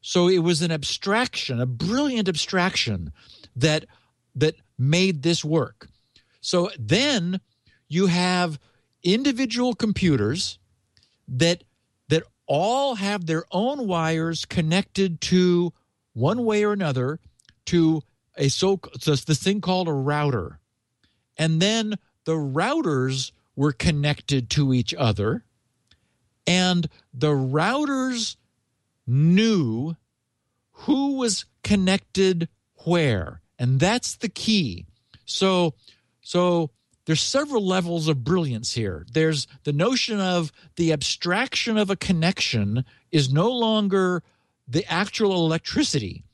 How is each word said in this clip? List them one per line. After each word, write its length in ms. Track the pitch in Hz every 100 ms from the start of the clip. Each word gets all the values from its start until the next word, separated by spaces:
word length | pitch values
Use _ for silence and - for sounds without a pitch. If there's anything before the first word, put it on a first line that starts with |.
So 280 | - 185 175
it 100 | 185
was 240 | 165 165
an 80 | 170
abstraction, 880 | 160 139 - 196 214 247 - - 120
a 60 | 127
brilliant 640 | 120 160 240 294 247 190
abstraction 840 | 165 - 190 180 - - 98 80 - - - - -
that, 300 | 151 156 - _ _ _ _ -
that 180 | 151 156 _ _
made 440 | 127 165 190 160
this 220 | 139 170
work. 440 | 151 160 113 - - _ _ _ _ _
So 300 | - 180 180 214
then 640 | 107 175 277 262 170 185 _ _ _ _ _
you 180 | 156 196
have 520 | 175 180 180 180 147 _ _ _ _
individual 720 | - 208 277 240 262 233 247
computers 840 | 233 226 196 180 139 104 151 - - _ _ _ _ _ _ -
that, 340 | 127 170 175 _ _ _ _ _
that 160 | 160 - _ -
all 500 | 139 190 254 277 226
have 300 | 196 208 165
their 180 | 160 -
own 340 | 180 233 294 233
wires 580 | 175 160 165 165 165
connected 760 | - - 156 175 202 - 196 165
to, 520 | - 180 180 175 175 - _ _ _
one 300 | - 131 226
way 200 | 233 208
or 80 | 208
another, 480 | 208 170 131 127 156 - _ _ _ -
to 360 | 175 160 160 - _ _ -
a 120 | 139
so, 320 | - 190 196 - 139
so 160 | -
this 260 | 143 - 151
thing 200 | 185 208
called 260 | 180 185 175
a 60 |
router. 680 | 143 135 147 147 120 78 - _ _ _ _ _ _ _ -
And 240 | 160 160
then 320 | 190 226 214 208 _ _
the 100 | -
routers 960 | 160 143 135 202 311 240 139 127 131 127 _ _
were 180 | - 143
connected 800 | 139 - 151 147 143 - 139 120
to 220 | - 139
each 200 | 127 117
other, 500 | - 127 101 104 165 - _ _ _ _ _ _ _ _ _ -
and 420 | 180 180 175 156 _ _
the 160 | 127 151
routers 1040 | 147 131 143 175 262 302 269 262 240 220 - _ _ _ _ _ _ -
knew 880 | 127 156 185 226 208 131 110 143 165 _ _ _ _ _ _ _
who 440 | _ - 269 277 269
was 280 | 240 190 - _
connected 840 | - 208 190 190 _ - 190 180 165 _ _ _
where. 560 | - 175 151 104 82 - _ _
And 200 | 123 131
that's 380 | 180 240 - -
the 120 | 226
key. 580 | - - 214 143 87 - _ _ -
So, 500 | - - 190 185 175 - - _ _ _
so 500 | - 175 180 175 160 _ _ _
there's 160 | - 160
several 460 | - 269 294 262 196
levels 420 | 185 175 170 156
of 160 | 147
brilliance 480 | 120 180 156 117 117
here. 340 | - 107 80 85
There's 340 | 135 160 151 - -
the 80 | -
notion 480 | 143 196 254 - 214
of 320 | 190 180 160 _ - -
the 160 | 170
abstraction 840 | 151 127 - 175 185 262 - - 220
of 140 | 202
a 60 | 196
connection 880 | - 180 165 196 - 120 101 113 127 _ _
is 220 | 160 135
no 180 | 139 202
longer 720 | 254 226 220 202 196 185 180 - _ _ _ -
the 160 | 127 175
actual 580 | 165 202 - 214 185
electricity. 800 | 165 160 - - 294 147 101 - -